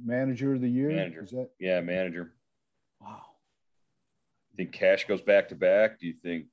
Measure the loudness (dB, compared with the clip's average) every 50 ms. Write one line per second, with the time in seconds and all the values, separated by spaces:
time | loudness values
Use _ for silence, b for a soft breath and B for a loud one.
0 | -6 -2 -2 0 0 0 -2 -2 0 0 0 0 0 0 0 0 0 0 0 -2
1 | -4 -4 -8 -12 -14 -10 -8 -8 -8 -10 _ _ -2 0 0 0 0 -2 -2 -2
2 | -2 -4 -4 -8 -10 -12 _ _ _ _ _ _ _ _ _ _ _ _ _ _
3 | -20 -20 -18 -18 -20 -20 _ _ _ _ _ _ _ _ _ _ _ _ _ _
4 | _ _ _ _ _ _ _ _ _ _ _ -8 -8 -8 -4 0 2 2 2 2
5 | 2 -2 -2 -2 2 4 4 4 4 2 -4 0 2 4 6 6 4 2 0 _
6 | -10 -10 -10 -8 _ -8 -8 -8 -8 -12